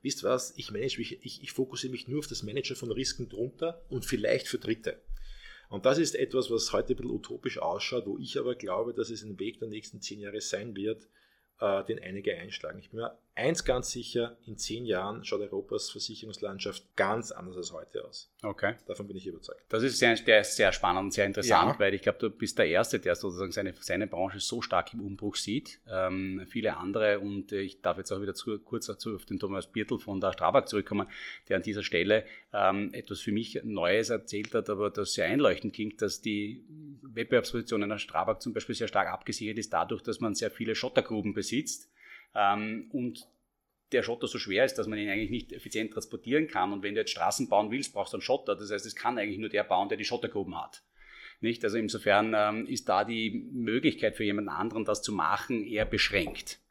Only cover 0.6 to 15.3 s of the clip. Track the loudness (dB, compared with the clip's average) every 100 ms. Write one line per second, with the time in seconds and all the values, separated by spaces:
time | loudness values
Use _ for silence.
0.6 | -8 -4 -4 -4 -6 -8 -12 -12 -8 -2
1.6 | -2 -2 -6 -6 -4 -6 -4 -8 -6 -4
2.6 | -4 -6 -4 -2 -2 -4 -6 -4 -4 -2
3.6 | -4 -4 -6 -6 -2 2 4 4 2 -4
4.6 | -2 -2 -2 -6 -8 -6 -6 -10 -14 -20
5.6 | -8 2 4 6 4 2 2 2 2 2
6.6 | 2 0 2 0 0 -4 -6 -6 -6 -2
7.6 | -2 -2 -2 -2 -2 -6 -4 -2 -2 -2
8.6 | -2 -2 0 -2 -4 -4 -10 -6 -6 -6
9.6 | -8 -8 -12 -12 -12 -10 -8 -6 -4 -4
10.6 | -6 -4 -4 -4 -10 _ _ _ _ _
11.6 | 2 2 0 -6 -6 -4 -4 -4 -8 -10
12.6 | -10 -12 -12 -8 -8 -10 _ -2 0 0
13.6 | 0 0 -2 -8 -2 0 0 -6 -14 -8
14.6 | -6 -6 0 0 0 -6 -4